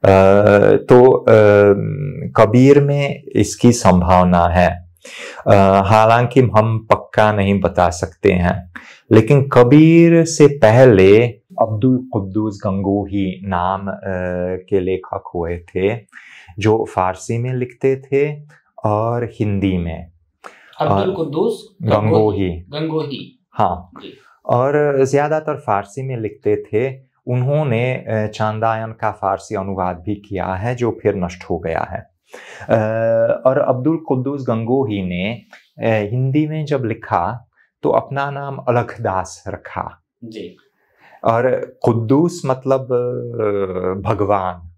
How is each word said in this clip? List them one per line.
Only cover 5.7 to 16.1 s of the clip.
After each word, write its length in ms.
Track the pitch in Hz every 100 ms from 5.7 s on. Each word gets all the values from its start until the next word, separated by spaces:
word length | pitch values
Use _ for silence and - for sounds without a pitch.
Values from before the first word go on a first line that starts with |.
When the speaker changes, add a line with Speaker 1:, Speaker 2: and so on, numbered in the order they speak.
| 98 95
Speaker 1:
हालांकि 540 | 107 110 117 123 -
हम 460 | 123 107 113 113 -
पक्का 400 | 101 - - 107
नहीं 280 | 107 98 101
बता 300 | 87 87 87
सकते 420 | 82 - - 101
हैं, 400 | 90 87 92 - - - - _
लेकिन 360 | 110 110 143 131
कबीर 760 | 123 120 147 160 165 170 165
से 220 | 160 - 147
पहले 800 | - 107 113 131 101 95 104 120 - _ -
अब्दुल 480 | 113 110 131 127 -
कुद्दूस 480 | 110 98 101 107 101 104
गंगोही 760 | 98 98 101 98 101 95 90
नाम, 440 | 98 90 90 98 98
अ, 120 | - 98 92 90 90 90 92
के 180 | - 98
लेखक 420 | 90 92 - 98 -
हुए 220 | 87 85 87
थे 400 | _ 92 98 117 _